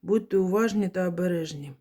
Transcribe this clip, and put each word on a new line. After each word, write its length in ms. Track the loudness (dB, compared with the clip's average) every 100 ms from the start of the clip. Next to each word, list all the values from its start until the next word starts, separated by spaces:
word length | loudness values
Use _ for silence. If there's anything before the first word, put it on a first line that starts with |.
Будьте 340 | 2 0 2 0
уважні 520 | 2 2 2 0 -2
та 200 | 0 -2
обережні. 640 | 0 -2 -2 -4 -10 -14 -16